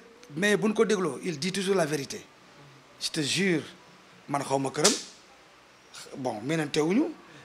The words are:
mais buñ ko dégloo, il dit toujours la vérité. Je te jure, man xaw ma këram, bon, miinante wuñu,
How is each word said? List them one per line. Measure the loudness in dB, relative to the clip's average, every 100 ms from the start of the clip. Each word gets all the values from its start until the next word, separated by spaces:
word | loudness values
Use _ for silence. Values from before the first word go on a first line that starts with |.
| -8 -20 -12 0
mais | 2 4
buñ | 2
ko | 2 2
dégloo, | 2 0 -2
il | -6 -4
dit | -4
toujours | -2 0 2
la | 2
vérité. | -2 -6 -10 -16 -20 -20 -20 -20 -20 -20 -10
Je | -6
te | -2
jure, | 0 2 2 2 -2 -12 -20 -20 -20 -18 -6
man | -4
xaw | 0 0
ma | 0
këram, | 2 4 2 -4 -16 -20 -20 -20 -20 -20 -20 -20 -20 -16 -6
bon, | -4 -4
miinante | -2 -2 0 0
wuñu, | 2 2 0 -4 -16 -20